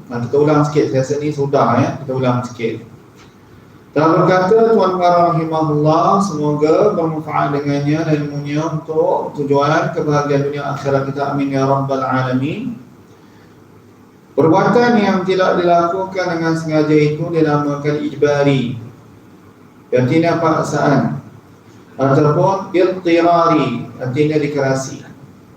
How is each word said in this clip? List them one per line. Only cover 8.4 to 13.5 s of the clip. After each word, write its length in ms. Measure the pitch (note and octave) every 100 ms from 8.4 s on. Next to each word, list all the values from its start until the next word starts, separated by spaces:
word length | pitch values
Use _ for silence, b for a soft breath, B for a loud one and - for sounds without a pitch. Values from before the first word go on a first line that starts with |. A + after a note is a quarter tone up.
| C#3+ D3 D#3+
untuk 640 | D#3 D#3 D#3 F3+ D3 -
tujuan 640 | D3 C3+ C#3 C#3+ E3 - D#3+
kebahagiaan 480 | D3+ C#3+ C#3+ C#3
dunia 320 | C#3+ D3 C#3 C#3
akhirat 320 | C#3 C#3 C3+
kita. 240 | C#3 C#3
Amin 240 | C#3 C#3 C3+
ya 80 |
rabbal 400 | C3+ C3+ C3+ C3
alamin. 720 | B2+ C3 B2+ B2+ D3 G3+ A#3+ - - - - B B B B